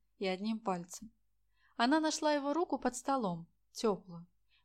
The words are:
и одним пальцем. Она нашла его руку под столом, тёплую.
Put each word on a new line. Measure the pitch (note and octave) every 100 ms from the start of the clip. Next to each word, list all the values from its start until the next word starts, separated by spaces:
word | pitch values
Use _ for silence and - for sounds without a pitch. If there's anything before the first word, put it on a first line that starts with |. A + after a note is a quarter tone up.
| _ -
и | G3
одним | F#3 G#3+ A3
пальцем. | G#3+ F3+ F3 - A3 _ _ _ _ _ _ -
Она | A#3+ D#4
нашла | D#4 D4+ D4+
его | D4 C#4
руку | D4+ F4+ C4+
под | B3+ -
столом, | - C4+ G3+ E3+ E3+ _ _
тёплую. | - A3+ F#3+ - E3+ E3+ _ _ _